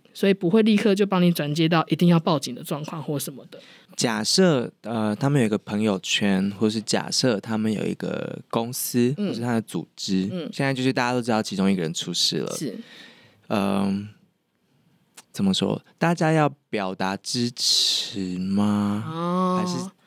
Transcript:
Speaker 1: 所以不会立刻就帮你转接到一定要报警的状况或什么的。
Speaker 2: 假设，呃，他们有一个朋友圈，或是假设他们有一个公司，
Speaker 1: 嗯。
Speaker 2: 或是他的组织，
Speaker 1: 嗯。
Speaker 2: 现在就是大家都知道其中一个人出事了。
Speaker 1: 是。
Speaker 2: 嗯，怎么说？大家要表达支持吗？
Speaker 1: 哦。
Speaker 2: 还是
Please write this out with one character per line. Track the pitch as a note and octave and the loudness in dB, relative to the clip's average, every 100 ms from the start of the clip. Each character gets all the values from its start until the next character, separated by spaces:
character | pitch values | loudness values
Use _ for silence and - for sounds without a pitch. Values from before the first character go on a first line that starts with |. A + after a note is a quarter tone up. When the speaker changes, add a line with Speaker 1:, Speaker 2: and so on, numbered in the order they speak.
| _ | _
Speaker 1:
所 | - G3 | 0 2
以 | |
不 | F#3+ F3 | 2 4
会 | A3 | 4
立 | A3 G#3 | 6 4
刻 | A3 G3 | 4 2
就 | G3+ | 2
帮 | F#3 | 4
你 | F3 | 4
转 | E3+ D3 | 4 0
接 | D3+ D#3+ | 2 2
到 | E3+ D#3 | 2 2
一 | D#3 | 2
定 | F3 | 4
要 | E3+ | 4
报 | F3+ D3+ | 4 0
警 | C3+ A#2+ | -2 -8
的 | |
状 | E3+ D3 | -8 -8
况 | D3+ E3 | -8 -8
或 | D3 D3 | -6 -6
什 | D3+ | -6
么 | C3 - | -12 -18
的。 | - - - - - | -20 -20 -20 -12 -2
Speaker 2:
假 | B2 G#2+ | -2 0
设， | G#2+ - F#3 C#3 A2+ - | 0 4 6 4 0 -6
呃， | G#2 A2+ G#2+ G#2 | -6 -2 -2 0
他 | C3+ | 2
们 | C#3+ | 4
有 | A2 | 4
一 | |
个 | G#2 | 0
朋 | - G#2 | -2 -2
友 | G#2+ F#2+ | 0 0
圈， | - - G#2 F#2+ G2 G2 | -2 0 2 2 0 0
或 | A2 | 0
是 | A2 | 0
假 | G#2 G2+ - | -2 -2 -2
设 | F#2+ C3 G#2 | 0 0 0
他 | A#2 A2 | -2 -2
们 | A2 | 0
有 | G#2 | -2
一 | E2+ F#2 | -2 -4
个 | E2+ - - G1+ - | -6 -6 -6 -10 -6
公 | A#2 A#2 | -4 -4
司， | C3 - B2 A#2+ D3 | -6 -2 2 2 2
Speaker 1:
嗯。 | G3+ | -4
Speaker 2:
或 | |
是 | A2+ | -4
他 | A#2+ | -2
的 | A#2 | -2
组 | A2 F2 - - | -2 -6 -8 -10
织， | - F#2+ F#2+ | -2 0 0
Speaker 1:
嗯。 | F#3 D#3 | -4 -8
Speaker 2:
现 | - | -4
在 | C#3 | -2
就 | C3 | 0
是 | B2+ | 0
大 | B2+ | 0
家 | B2 | 0
都 | B2 | 0
知 | A#2 | 0
道 | A2 | 0
其 | A2 F#2+ | 0 0
中 | F#2+ | 2
一 | G2 | 2
个 | |
人 | D#2+ | 0
出 | E2 - | -4 -6
事 | F2 - E2 | -2 0 -2
了。 | A#1+ - | -4 -6
Speaker 1:
是。 | C#3 - - - - - - _ - | -8 -8 -14 -20 -20 -20 -20 _ -6
Speaker 2:
嗯， | A2 G2 G2 G2 G2 G#2 - _ _ _ _ _ _ _ _ _ - - | -2 0 0 0 -2 -6 -16 _ _ _ _ _ _ _ _ _ -20 -14
怎 | - | -2
么 | G2 | 0
说？ | F#2+ G2 G#2+ - - | 2 0 -2 -8 -2
大 | E3 | 0
家 | E3+ D#3+ | 2 2
要 | D#3+ D3 C3+ _ | 2 2 -2 _
表 | G#2+ F#2+ | -6 -4
达 | F#2+ F#2+ G2 | -4 -4 -4
支 | - B2 A#2+ B2 | -6 -2 -2 -2
持 | - - - - - G2+ F#2 F#2 | 0 2 2 0 -4 -6 -6 -4
吗？ | F#2+ G2 G#2 G#2 G2+ G#2 A2+ | -2 2 2 2 0 -2 -4
Speaker 1:
哦。 | D#3+ E3+ F3+ F#3 F3+ | -6 -2 0 0 0
Speaker 2:
还 | F3+ | -2
是 | F3 F#3 - | -4 -6 -12